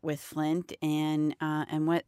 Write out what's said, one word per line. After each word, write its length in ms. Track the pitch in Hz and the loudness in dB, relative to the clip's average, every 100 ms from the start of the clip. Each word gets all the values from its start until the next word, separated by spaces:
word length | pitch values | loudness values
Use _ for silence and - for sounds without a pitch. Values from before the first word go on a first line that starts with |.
with 180 | - 147 | -4 -4
Flint 520 | - 151 156 165 175 - | -4 -2 0 0 -2 -4
and, 540 | 156 151 156 156 151 - | 0 2 2 2 0 0
uh, 240 | 156 151 151 | -2 -2 -2
and 160 | 156 156 | 0 2
what 180 | 165 | 0